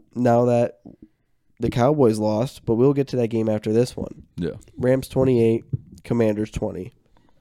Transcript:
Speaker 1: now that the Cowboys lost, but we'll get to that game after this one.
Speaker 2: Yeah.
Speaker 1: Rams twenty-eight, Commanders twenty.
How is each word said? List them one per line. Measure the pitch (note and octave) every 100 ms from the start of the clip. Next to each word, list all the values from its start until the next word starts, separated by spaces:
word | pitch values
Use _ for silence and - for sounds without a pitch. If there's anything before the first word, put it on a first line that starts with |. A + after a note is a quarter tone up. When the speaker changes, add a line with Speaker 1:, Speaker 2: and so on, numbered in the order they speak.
| _
Speaker 1:
now | A#2+ B2 A#2 A#2+
that | A#2+ A#2+ - - - - _ _ _ _ -
the | A#2
Cowboys | B2 C3 D3+ A#2+ G#2+
lost, | G#2+ G#2+ C3+ -
but | - A2+
we'll | C#3
get | C#3 C3+
to | B2
that | A2+
game | A#2 A2
after | G#2+ A2
this | A2+ B2+ -
one. | - - - -
Speaker 2:
Yeah. | F2 - - -
Speaker 1:
Rams | B2+ C3+ -
twenty-eight, | C3 C3 A#2+ A2+ A2+ - - - -
Commanders | - A#2 A2 G#2 G#2+
twenty. | - G#2+ F2 - _ _ _ _ _